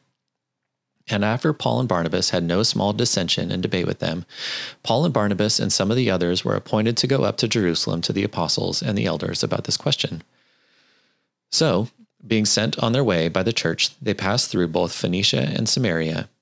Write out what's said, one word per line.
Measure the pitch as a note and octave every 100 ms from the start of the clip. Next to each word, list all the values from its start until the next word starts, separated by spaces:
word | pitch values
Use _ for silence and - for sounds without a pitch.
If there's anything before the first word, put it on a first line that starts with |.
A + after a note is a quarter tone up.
| _ _ _ _ _ _ _ _ _ _ -
And | G#2 G#2
after | A#2 D#3+
Paul | D3+ A#2+ A#2
and | B2+
Barnabas | F2+ E2 F2+ -
had | F#2 E2+
no | F2
small | A#2+ - G2+
dissension | G#2 A#2+ - E2+ - F2
and | F#2
debate | F#2+ G2 F2+
with | G2
them, | - E2+ - - - - - -
Paul | - A2+
and | E3+
Barnabas | A#2+ G#2 F#2+ G#2 -
and | G2
some | - F#2+
of | A#2+
the | A#2
others | F#2 F2 F2+ -
were | -
appointed | - G#2+ A2 A#2
to | B2+
go | C3+ G#2
up | -
to | A2+
Jerusalem | A#2 F#2 D#2+ - E2+
to | -
the | F#2
apostles | G2+ - D#2+ - F#2+ -
and | B2 G2+
the | A2
elders | D#2+ - -
about | - - -
this | -
question. | - C#3 - D#3+ - _ _ _ _ _ _ _ _ _ _ _ _
So, | - D#3+ F#2 - - - _ -
being | A2 G#2+
sent | - A2 -
on | A2+
their | B2
way | B2 F2 E2
by | F#2
the | F#2
church, | - E2 D#2+ - -
they | A2
passed | G2 F#2+ A#2+ -
through | F#2 E2+
both | D#2+ F2
Phoenicia | - - F2+ G2 B2
and | C3+ - A2+
Samaria | - A#2 E2 D#2+ D#2+ - _